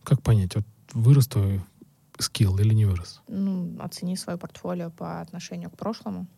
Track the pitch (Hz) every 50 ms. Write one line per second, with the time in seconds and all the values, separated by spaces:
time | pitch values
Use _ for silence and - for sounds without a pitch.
0 | - - 147 - - 120 113 101 92 90 - 107 104 - - _ _ - - 120
1 | 110 127 143 139 123 - - 107 101 98 98 95 87 - _ - - _ _ _
2 | _ _ - - - - - - 110 95 95 98 104 110 110 107 107 98 92 85
3 | 82 - - - _ - - 196 196 196 185 180 175 170 175 - - 165 - -
4 | 180 180 185 185 - - 175 175 170 - - - - 180 180 175 170 170 165 -
5 | 170 165 165 170 170 165 - 175 170 - 180 175 175 165 - - 220 208 226 -
6 | - 220 190 180 185 - _